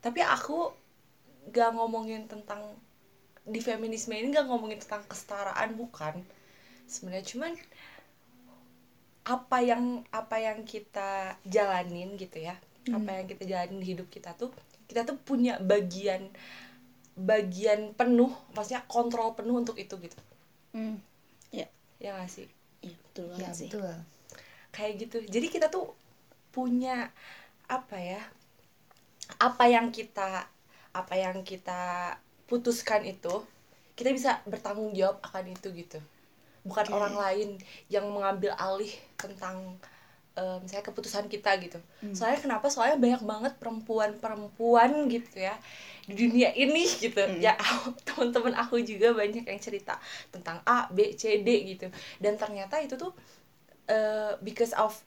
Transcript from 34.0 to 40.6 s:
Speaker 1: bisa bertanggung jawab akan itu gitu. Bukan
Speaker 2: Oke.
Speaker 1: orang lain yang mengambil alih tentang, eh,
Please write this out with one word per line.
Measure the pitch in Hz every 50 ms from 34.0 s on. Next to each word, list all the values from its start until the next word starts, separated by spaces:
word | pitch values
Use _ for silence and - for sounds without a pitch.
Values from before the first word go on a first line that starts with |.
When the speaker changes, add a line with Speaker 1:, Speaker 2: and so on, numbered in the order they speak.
| 240 262
Speaker 1:
bisa | 269 254 247 269 240 -
bertanggung | - 208 190 - - 196 208 214 220 214
jawab | 208 190 190 196 190 -
akan | - - - 190 185 185
itu | 185 180 - 196
gitu. | 180 170 170 - - 156 151 - _ _ _ _ _ _ _ _ _ _ _
Bukan | 190 - 214 208 208
Speaker 2:
Oke. | -
Speaker 1:
orang | 208 208 202 202
lain | 208 202 190 190 202 214 202 202 185 - - - - -
yang | _ 190 202 202
mengambil | 208 208 202 196 196 196 190 190 202 -
alih | - 180 190 190 196 214 208 - - - - -
tentang, | - - 190 196 190 196 185 190 185 190 185 185 185 - - - - - - - _ _ _
eh, | _ - 185 185 185 185